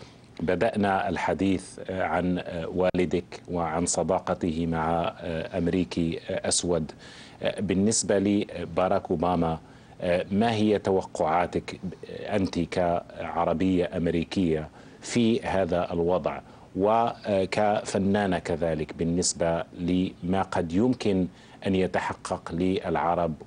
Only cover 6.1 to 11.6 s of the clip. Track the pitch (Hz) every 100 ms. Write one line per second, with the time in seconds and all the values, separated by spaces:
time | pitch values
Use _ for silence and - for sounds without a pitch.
6.1 | 80 - 95 - - 87 85 78 - -
7.1 | - - - - - 90 95 104 113 98
8.1 | 101 98 101 117 85 85 85 92 98 -
9.1 | 85 87 85 82 80 - - - - 90
10.1 | 87 85 98 117 110 107 101 - 95 -
11.1 | - 80 85 87 87